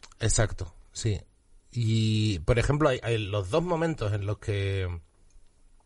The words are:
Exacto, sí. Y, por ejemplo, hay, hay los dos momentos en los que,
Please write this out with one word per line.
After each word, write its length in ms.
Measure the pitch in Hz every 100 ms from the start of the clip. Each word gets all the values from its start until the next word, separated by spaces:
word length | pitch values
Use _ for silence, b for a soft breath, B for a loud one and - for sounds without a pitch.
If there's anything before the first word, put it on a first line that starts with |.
| - -
Exacto, 540 | 110 - 104 - 90 - -
sí. 300 | - 117 101 - _ _ - _
Y, 680 | 120 110 113 110 110 107 92
por 180 | 76 120
ejemplo, 320 | 117 143 151
hay, 100 | 127
hay 160 | 107 113
los 320 | 101 104 92
dos 100 | 147
momentos 500 | 175 165 165 156 107
en 140 | 104 98
los 140 | 107
que, 480 | - 101 98 98 90 85 - _ _ - - _ - -